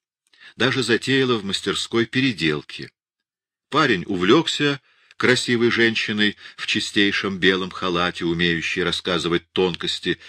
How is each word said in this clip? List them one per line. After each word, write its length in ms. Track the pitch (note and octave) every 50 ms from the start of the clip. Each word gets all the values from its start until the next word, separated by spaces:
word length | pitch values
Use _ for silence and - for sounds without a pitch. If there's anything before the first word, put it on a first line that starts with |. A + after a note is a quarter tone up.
| _ _ _ _ _ _ _ - - - -
Даже 260 | - A#2+ C3 C3 C3 A2+
затеяла 540 | A2 A2+ G2 - B2+ C3 C3 C3+ B2 B2
в 80 | A2 F#2+
мастерской 640 | F#2+ F#2 - - G2 F2 - - - - A#2 A2
переделки. 840 | - - C3 C3 C3+ G#2+ E2 E2 D#2 D2 D2 - - - - C#2 - _ _ _ _ _ _ _ _ _ _ _ _ _ _ _ -
Парень 340 | - D3 D#3 B2+ A2 F2 -
увлёкся 760 | - G2+ F2+ F2+ F#2 C3 E3 D#3+ - - - D3 C#3+ C#3+ C3+ _ _ _ _ _ _ _
красивой 540 | - - A2 B2+ B2 - - A#2+ A2+ A#2 A#2
женщиной 680 | G2+ A2 A#2 A2+ A2+ - - - G#2+ G#2 G#2 G#2 - - - - -
в 100 | - -
чистейшем 720 | - - A2 - - - G#2+ G2+ G2+ G2 - - G2+ G2 F2+
белом 320 | F2+ F#2 F#2+ F#2 F#2+ F#2
халате, 540 | - - F#2 F#2 F2 E2+ F2 F2 F2 - F2+
умеющей 580 | E2 E2+ E2+ F2 F2 E2+ E2 - - - F2+ F2
рассказывать 680 | E2+ E2 - - G2 F2+ E2+ D2+ E2 E2+ E2 - _ -
тонкости 680 | G2 F#2 F2+ E2 - - F2 - - - F#2 D#2 - -